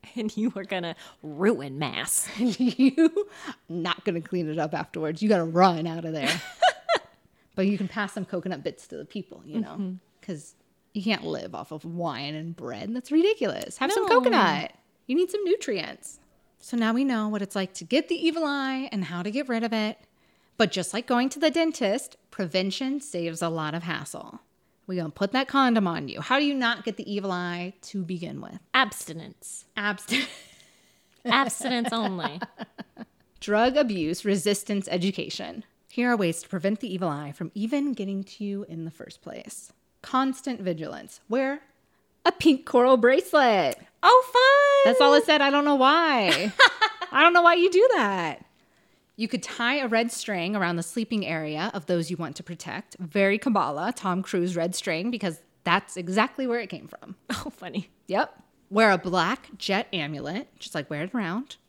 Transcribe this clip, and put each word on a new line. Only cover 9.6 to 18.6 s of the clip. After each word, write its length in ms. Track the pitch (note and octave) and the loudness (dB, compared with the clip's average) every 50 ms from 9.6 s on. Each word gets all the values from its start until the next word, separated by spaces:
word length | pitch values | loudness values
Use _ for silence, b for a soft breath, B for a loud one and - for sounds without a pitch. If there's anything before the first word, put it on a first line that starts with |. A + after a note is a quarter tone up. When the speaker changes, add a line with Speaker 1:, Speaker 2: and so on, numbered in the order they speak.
Speaker 2:
know, 80 | G#3+ - | -6 -6
Speaker 1:
Mm-hmm. 240 | - F#3+ G3+ F#3 F#3 F#3 _ _ _ _ | -8 -8 -8 -8 -8 -12 _ _ _ _
Speaker 2:
'cause 340 | - - F3+ D3 - - _ _ _ _ _ _ _ _ _ | -12 -12 -12 -12 -12 -20 _ _ _ _ _ _ _ _ _
you 80 | G#3 | -6
can't 220 | F3+ A3 G#3+ - - | -2 -2 -4 -2 -4
live 320 | D#3+ D#3 - - F#3 D#3+ | -6 -6 -6 -8 -10 -10
off 160 | - - - | -12 -12 -12
of 140 | D#3 D3+ - | -12 -14 -12
wine 500 | E3 E3 F3 E3+ E3 C3+ A2+ C#3 C#3+ D3+ | -10 -8 -6 -6 -6 -6 -6 -8 -8 -8
and 180 | D#3 D#3+ E3 E3 | -10 -10 -10 -12
bread. 400 | - - - A#3 G#3 - G3+ A3+ | -12 -12 -12 -10 -10 -8 -8 -8
That's 200 | B3 B3 - C#4+ | -8 -6 0 2
ridiculous. 640 | D#4 E4+ G4+ A4 A4 C4 G3 - - - - - | 2 4 2 2 0 -2 -4 -4 -6 -8 -10 -6
Have 160 | - C4 C#4+ G4+ | -4 -2 -2 0
some 100 | G4 F#4+ | 0 2
Speaker 1:
No. 40 | F#4+ | 4
Speaker 2:
coconut. 640 | A4+ B4 B3+ B3 - D4+ G#3 F3 D3 C#3+ - - - _ _ _ _ _ _ | 4 4 4 4 4 4 4 4 2 0 -4 -8 -12 _ _ _ _ _ _
You 80 | - B3+ | -2 0
need 160 | E4 F#4 F4+ | 0 0 0
some 120 | - G#4 G4+ | -2 -4 0
nutrients. 760 | F4 F#4 - - - G#3+ F#3+ D3+ - - - - - - - _ _ _ _ _ _ _ _ | 0 0 0 0 -4 -4 -4 -4 -8 -12 -14 -18 -20 -20 -20 _ _ _ _ _ _ _ _
So 160 | - - - | -12 -6 -2
now 160 | A#3+ A3+ A3 A3+ | 0 0 2 2
we 120 | B3 C#4 | 2 2
know 240 | C4+ B3 A3 G#3+ G#3+ | 2 0 0 -2 -2
what 120 | G#3+ G#3 | -2 -4
it's 140 | G3+ G3 - | -6 -4 -4
like 180 | G3+ F#3+ F#3 _ | -4 -4 -4 _
to 100 | - F3 | -14 -6
get 240 | D#3+ A#3+ D4 - - | 0 0 0 2 0
the 60 | E4 - - | -4 0 0
evil 160 | D#4+ D#4 E4 D#4+ | 0 0 0 -2
eye 440 | D4 C#4+ C#4+ | -2 -2 -2